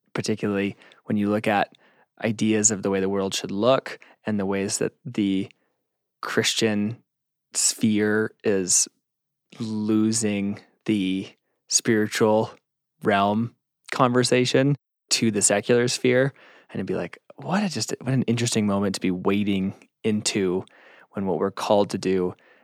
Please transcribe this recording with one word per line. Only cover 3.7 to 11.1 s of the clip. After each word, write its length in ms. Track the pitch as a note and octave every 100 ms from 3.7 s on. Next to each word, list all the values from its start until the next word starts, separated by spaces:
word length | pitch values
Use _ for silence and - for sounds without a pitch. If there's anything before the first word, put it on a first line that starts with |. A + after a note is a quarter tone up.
| C3 - - - _ -
and 120 | G#2
the 80 | F#2+
ways 320 | G2 G2 -
that 160 | A2+ -
the 440 | - A#2 G2+ F#2+ G2 _ _ _ _ _ _ _
Christian 760 | - - G#2+ - A2+ G#2 G#2 A#2+ _ _ _ _ _
sphere 800 | - - - A2+ G#2 G#2+ G#2+ A2 _
is 460 | A2 G2 F2+ - - _ _ _ _ _ _ -
losing 1000 | A2+ G#2+ G#2+ A2 A2 G#2+ G#2 G2+ G2+ G2+ - _ -
the 420 | G#2+ F#2